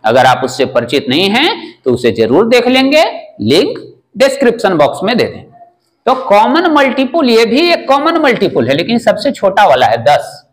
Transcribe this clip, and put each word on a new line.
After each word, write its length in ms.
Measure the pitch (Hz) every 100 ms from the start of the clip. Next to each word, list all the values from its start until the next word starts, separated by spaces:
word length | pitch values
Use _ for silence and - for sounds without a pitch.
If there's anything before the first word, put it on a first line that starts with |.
अगर 220 | 110 123 127
आप 160 | 123
उससे 220 | 131 - 127
परिचित 380 | 120 120 143 127
नहीं 200 | 135 196
हैं 520 | 226 330 453 - - -
तो 60 |
उसे 200 | 120 120
जरूर 340 | 104 110 139 226
देख 180 | 240 240
लेंगे, 360 | 254 269 302 403 - - -
Link 360 | 110 156 311 - - - _ -
description 600 | 269 262 240 - 202 160
box 220 | 143 -
में 120 | 196 240
दे 60 | 110
दें। 180 | - - - - _ _ _ -
तो 80 | 262 220
common 460 | 202 226 285 349
multiple 580 | 294 269 240 262 339 262
ये 160 | 226 226
भी 160 | 254 349
एक 180 | 339 -
common 300 | 277 302 339
multiple 480 | 302 226 190 - 117
है, 80 | 139
लेकिन 240 | 175 233
सबसे 320 | 226 196 285
छोटा 340 | 277 196 190 196
वाला 180 | 127 120
है 180 | 117
दस। 360 | 120 139 - - _